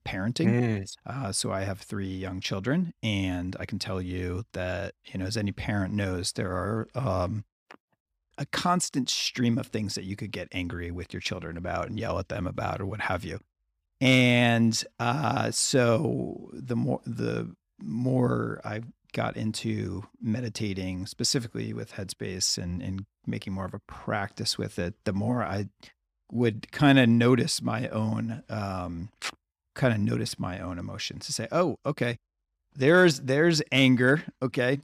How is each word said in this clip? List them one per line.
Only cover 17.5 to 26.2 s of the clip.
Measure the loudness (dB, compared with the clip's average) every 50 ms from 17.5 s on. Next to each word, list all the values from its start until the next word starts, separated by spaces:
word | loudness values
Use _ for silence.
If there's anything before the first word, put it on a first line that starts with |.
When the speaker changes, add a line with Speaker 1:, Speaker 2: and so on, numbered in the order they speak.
| -10 _ _ _ _ -14
Speaker 1:
more | -10 -6 -4 -2 0 2 2 4 4 4 2 0 0 -2 -6 -6 -8
I | -8 -8 -8 -8 -12 -18 _ _ _ -4
got | -2 -2 -2 -2
into | -4 -4 -4 -4 -2 -4 -4 -2 -2 -4 -4 -6 -8 -10 -12 _ _
meditating, | -2 -2 -2 -2 -2 -6 -6 -4 -4 -4 -4 -4 -4 -6 -6 -6 -8
specifically | -10 -6 -4 -2 0 0 -2 -2 -4 -8 -8 -8 -6 -6
with | -8 -10 -10 -10
Headspace | -12 -10 -10 -10 -10 -8 -8 -4 -4 -2 -2 -2 -2
and, | -4 -4 -6 -4 -4
and | -6 -6 -6 -8 -12 _ _ _
making | -6 -6 -6 -6 -6 -6
more | -6 -6
of | -6 -8
a | -12 -14
practice | -16 -18 -10 -4 -2 -2 -2 -2 -6 -6 -6 -4 -4 -2
with | -4 -6 -6 -4 -4
it, | -4 -4 -4 -4 _
the | -4 -2
more | 0 0 0 0 0 -2
I | -2 -2 -4 -4 -6 -10 _ -20 -20 _ _ _ _ _ _